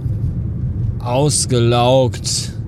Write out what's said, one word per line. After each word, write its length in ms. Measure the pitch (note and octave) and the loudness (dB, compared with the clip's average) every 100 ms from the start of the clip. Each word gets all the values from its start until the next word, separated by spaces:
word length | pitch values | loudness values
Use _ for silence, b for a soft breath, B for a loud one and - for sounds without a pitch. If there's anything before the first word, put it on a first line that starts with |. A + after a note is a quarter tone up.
| - - - - - - - - - - | -4 -2 -2 -4 -4 -4 -4 -2 -2 -4
ausgelaugt 1500 | A#2+ B2+ D3+ - - B2 A#2 A#2+ A#2+ C3 B2 - - - - - | -2 0 2 0 0 2 4 4 4 4 4 -2 -4 -4 -6 -8